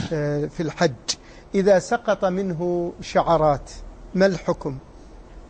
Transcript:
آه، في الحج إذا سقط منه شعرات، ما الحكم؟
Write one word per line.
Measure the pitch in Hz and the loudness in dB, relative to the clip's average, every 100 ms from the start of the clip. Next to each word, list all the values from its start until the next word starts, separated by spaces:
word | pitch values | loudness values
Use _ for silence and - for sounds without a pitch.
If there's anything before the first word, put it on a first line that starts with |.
| - | -2
آه، | 156 147 147 147 | -2 -2 -2 -4
في | - | -4
الحج | 160 - 170 123 - - - - - 196 | -6 0 0 0 -10 -10 -14 -20 -4 2
إذا | 196 185 | 6 4
سقط | - 240 - 202 190 | 4 -2 0 0 0
منه | 180 196 160 175 175 175 - | 0 -2 -2 -2 -2 -4 -8
شعرات، | - 190 147 165 156 139 - - - - - 185 | -2 0 4 4 4 2 -4 -16 -16 -18 -6 2
ما | 196 | 2
الحكم؟ | 180 - 170 151 135 - - - - - - | 2 -4 -4 -6 -10 -14 -20 -20 -20 -20 -20